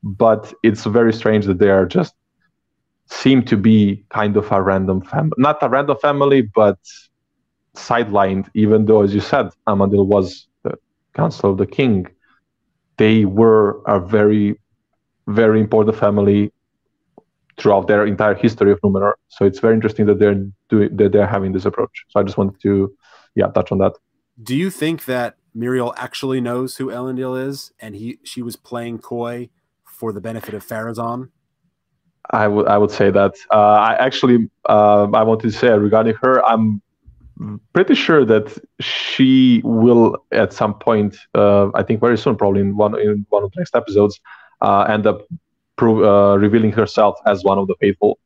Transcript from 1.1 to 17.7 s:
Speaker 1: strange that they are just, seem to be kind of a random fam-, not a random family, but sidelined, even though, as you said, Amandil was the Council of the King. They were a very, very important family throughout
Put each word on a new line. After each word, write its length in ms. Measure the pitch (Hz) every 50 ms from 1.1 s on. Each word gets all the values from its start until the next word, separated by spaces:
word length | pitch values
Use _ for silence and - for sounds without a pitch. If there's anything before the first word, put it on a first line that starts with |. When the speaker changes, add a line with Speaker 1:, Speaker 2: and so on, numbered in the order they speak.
| 110
Speaker 1:
strange 320 | 113 - 110 107 104 98
that 140 | 101 95 90
they 100 | 104 98
are 160 | 95 95 95
just, 280 | 90 - 92 87 - _ _ _ _ _ _ _ _ _ _ _ _ _ _ _ _ _ _ _
seem 360 | _ - - - 135 135 131 113
to 140 | 123 120
be 480 | 101 95 113 110 107 104 98 95 - _ _
kind 280 | - 107 107 104 101
of 140 | 104 101 -
a 100 | 107 98
random 400 | 95 98 95 95 95 95 95 95
fam-, 300 | 92 - - 147 156 156 156
not 200 | - 127 147 151 151
a 80 | 147 123
random 280 | 120 135 143 143 139
family, 440 | - - 147 143 143 139 143 139 139
but 360 | 120 104 - 113 110 - 98 _ _ - - - _ _ _ _ _ _ _ _ _ _ _ _ _ _ _
sidelined, 720 | - - - 123 120 117 107 101 104 98 95 95 95 95 - _
even 320 | 107 107 104 107 110 107
though, 160 | 107 110 107
as 140 | 101 98 104
you 60 | 104
said, 280 | 95 - - 139 120 - _ _ _
Amandil 380 | - 104 98 98 98 101 101 98
was 420 | 95 104 101 95 90 - - _ _ _ _ _
the 140 | - - - _ _ _ _ _ _ _
Council 360 | - - - - - - 101
of 60 | 98
the 80 | 95 98
King. 400 | 95 - - 139 127 107 95 90 - _ _ _ _ _ _ _ _ _ _ _ _ _ _ _ _ _
They 280 | - 110 107 110 110 104
were 560 | 95 95 107 113 113 110 110 107 101 - - -
a 120 | - 104 98
very, 600 | 87 90 110 107 104 104 107 107 104 101 107 _ _ _ _ _ _ _ _ _ _ _ _ _ _
very 320 | - 104 110 113 110 107 110
important 380 | 110 110 - 110 107 110 107
family 540 | - - 104 104 104 101 101 101 104 104 104 _ _ _ _ _ _ _ _ _ _ _ _ _ - _ _ _ _ _ _ _
throughout 300 | - - -